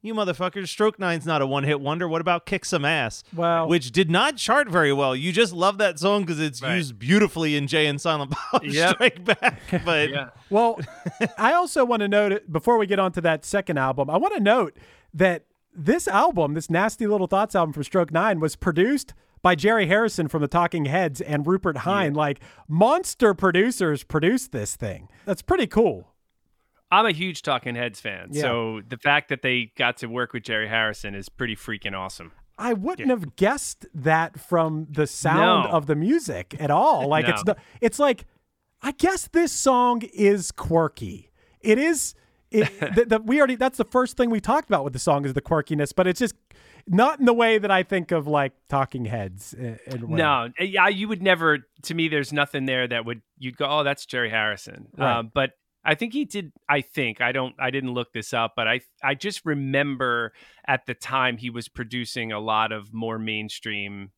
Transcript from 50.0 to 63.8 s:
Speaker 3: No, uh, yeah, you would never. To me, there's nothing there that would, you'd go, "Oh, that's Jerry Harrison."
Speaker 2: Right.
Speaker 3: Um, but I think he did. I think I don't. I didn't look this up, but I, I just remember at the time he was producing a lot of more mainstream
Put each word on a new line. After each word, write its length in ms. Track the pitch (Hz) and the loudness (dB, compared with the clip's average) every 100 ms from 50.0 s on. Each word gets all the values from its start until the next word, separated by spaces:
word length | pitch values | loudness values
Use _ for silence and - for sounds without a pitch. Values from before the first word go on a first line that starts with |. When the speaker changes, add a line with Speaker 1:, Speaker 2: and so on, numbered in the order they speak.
| 117 | -4
Speaker 3:
No, 400 | 160 156 139 117 120 | 0 2 2 0 -4
uh, 40 | |
yeah, 240 | 185 196 190 | -4 2 2
you 200 | 196 208 | 2 -4
would 140 | 208 | -2
never. 380 | 190 180 165 147 - _ | 2 2 4 0 -2 _
To 100 | - | -8
me, 140 | 170 165 | -4 0
there's 260 | 151 135 | -2 -2
nothing 320 | 147 143 143 131 | -2 -2 -2 -2
there 220 | 131 123 | -2 -2
that 180 | 120 113 | -4 -6
would, 160 | 117 _ _ | -10 _ _
you'd 180 | 127 123 | -14 -6
go, 120 | 143 | -2
"Oh, 140 | 151 | 0
that's 240 | 143 139 - | 0 -4 -6
Jerry 240 | 127 117 | -4 -2
Harrison." 560 | 110 107 101 - - 104 - | 0 -2 -4 -10 -18 -20 -4
Speaker 2:
Right. 200 | 131 120 | 0 0
Speaker 3:
Um, 100 | 113 | -2
but 200 | 143 135 _ _ _ - | -2 -2 _ _ _ -2
I 80 | |
think 200 | 156 233 | 0 -2
he 120 | 247 294 | -6 -6
did. 260 | 202 170 _ - | -8 -10 _ -2
I 140 | 147 | -2
think 400 | 131 - 127 107 | -2 -4 -4 -2
I 100 | 123 | -2
don't. 200 | 131 127 - | -2 -4 -4
I 100 | 131 | -4
didn't 240 | 135 131 | -4 -4
look 200 | 123 120 | -6 -6
this 200 | 117 107 | -10 -4
up, 200 | 123 117 - | -2 -2 -2
but 120 | 113 | -2
I, 140 | 123 _ _ | -2 _ _
I 100 | 135 | -4
just 320 | 139 196 196 160 | -4 -6 -8 -6
remember 880 | 147 139 135 143 135 127 120 113 _ - _ - | -4 -2 -2 -2 -2 -2 -2 -4 _ -20 _ -4
at 200 | 131 - | -4 -2
the 80 | 123 | -12
time 420 | - 131 127 120 | -4 0 0 -2
he 140 | 123 | -8
was 160 | 117 113 | -10 -12
producing 640 | - 117 123 117 - 113 | -12 -10 -8 -8 -8 -6
a 80 | 107 | -6
lot 320 | 107 107 110 | -2 0 0
of 200 | 107 104 | -4 -10
more 260 | 110 113 110 | -8 -6 -6
mainstream 920 | 110 107 107 - - 104 | -6 -6 -8 -10 -10 -8